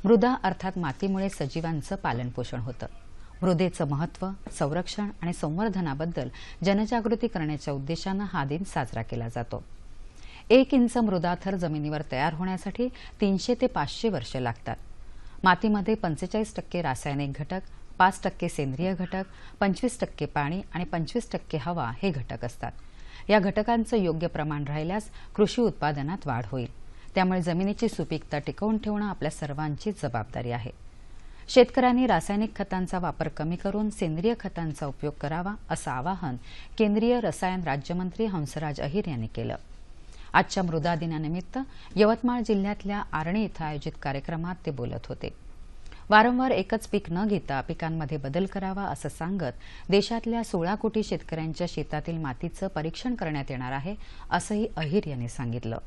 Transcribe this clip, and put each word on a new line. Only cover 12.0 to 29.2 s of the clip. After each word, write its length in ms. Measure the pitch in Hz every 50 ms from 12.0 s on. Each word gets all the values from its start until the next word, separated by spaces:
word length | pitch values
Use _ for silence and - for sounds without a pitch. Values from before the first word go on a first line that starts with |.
| 147 -
तयार 220 | 135 127 143 170 165
होण्यासाठी 540 | 156 185 185 185 185 - 202 - - 240 247 - - - - - -
तीनशे 340 | 214 196 196 180 - - 247 -
ते 60 | 254
पाचशे 420 | 247 - 175 147 - - - - 226
वर्ष 260 | 190 143 113 - -
लागतात. 400 | 131 127 123 120 - - - 113 - - - - - - - - - - - - - -
मातीमध्ये 520 | 190 180 180 - 208 208 208 185 - 220
पंचेचाळीस 600 | 214 - 170 151 - 185 180 - 180 185 - -
टक्के 260 | 175 - - - 175
रासायनिक 500 | 165 147 127 - - 147 143 143 143 139 135 -
घटक, 200 | 151 - 180 190 - - - - - - -
पाच 240 | - 185 190 190 - -
टक्के 260 | 190 - - 175 170
सेंद्रिय 440 | - - 143 135 131 135 175 185 190
घटक, 300 | 175 180 175 - 190 190 - - - - - - -
पंचवीस 400 | 202 196 185 - - 247 - -
टक्के 260 | 190 - - - 147
पाणी 360 | 143 - 151 143 143 170 196 - - -
आणि 100 | 165 180
पंचवीस 480 | 160 - 170 160 - - 240 - -
टक्के 260 | - 175 - - -
हवा 340 | 156 123 170 175 170 131 117 123 - -
हे 60 | 196
घटक 360 | 151 135 117 - 135 - 123
असतात. 260 | 120 - - - 120 - - - - - - - - - - - -
या 100 | 202 214
घटकांचं 580 | 180 202 180 214 208 - 233 233 220 - 247
योग्य 300 | 226 185 170 160 160 175
प्रमाण 360 | 165 - - 147 151 151 147 147
राहिल्यास 460 | 139 147 156 156 170 190 214 - - - - - - -
कृषी 260 | - 208 - - -
उत्पादनात 680 | 240 202 - - - 151 151 143 135 147 185 190 -
वाढ 180 | 143 123 117 120
होईल. 380 | 101 135 131 120 117 - - - - - - - - -
त्यामुळे 260 | 190 185 185 185 185
जमिनीची 460 | 165 180 165 175 190 196 208 - 233
सुपीकता 520 | 214 - - 160 - 160 147 - - - 147
टिकवून 380 | - - 139 - 202 214 220
ठेवणं 280 | 208 - 208 208 208 208
आपल्या 260 | 202 180 -